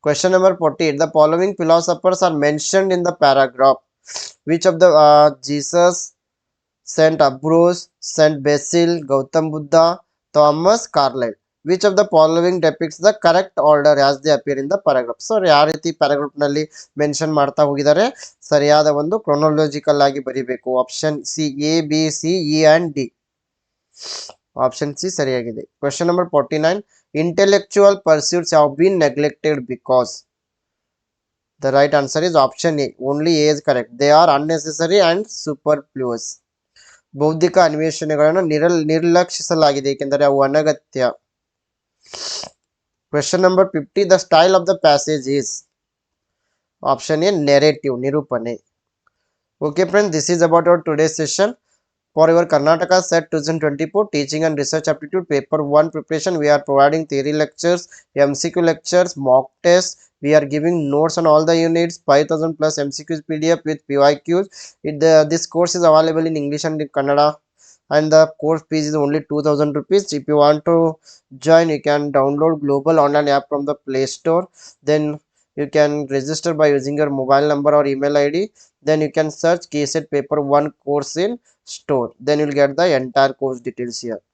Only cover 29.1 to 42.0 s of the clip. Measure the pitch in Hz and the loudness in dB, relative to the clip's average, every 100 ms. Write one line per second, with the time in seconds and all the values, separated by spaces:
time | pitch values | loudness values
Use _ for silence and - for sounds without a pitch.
29.1 | 127 147 147 156 147 123 127 - 127 120 | 0 -4 -2 -4 -4 -8 -12 0 0 0
30.1 | - _ _ _ _ _ _ _ _ _ | -8 _ _ _ _ _ _ _ _ _
31.1 | _ _ _ _ _ 135 135 143 147 135 | _ _ _ _ _ -2 2 2 2 -2
32.1 | 156 175 160 131 - 170 151 135 - 131 | -4 0 2 0 0 -4 -2 -6 -6 -6
33.1 | 143 160 160 151 147 - 127 113 120 143 | -2 0 2 0 0 -2 -2 -4 -2 4
34.1 | 151 170 143 151 165 156 151 165 202 170 | 4 4 2 -2 -6 -6 -6 0 2 2
35.1 | 175 220 - - 143 151 151 - 135 127 | 0 -6 -10 -10 -6 -2 -2 -4 -8 -6
36.1 | 117 - - _ _ _ _ _ _ _ | -6 -10 -18 _ _ _ _ _ _ _
37.1 | 139 151 160 175 185 165 151 160 156 156 | -2 -2 0 0 4 2 2 -4 -4 -4
38.1 | 151 151 180 175 151 170 170 151 160 170 | 2 2 2 0 0 0 0 0 0 2
39.1 | 175 180 - - 165 151 139 139 139 139 | 2 0 -6 -4 2 2 2 -4 -6 -4
40.1 | 139 143 139 135 151 151 147 _ 131 123 | 0 2 2 2 2 0 -4 _ -4 -4
41.1 | - _ _ _ _ _ _ _ _ | -4 _ _ _ _ _ _ _ _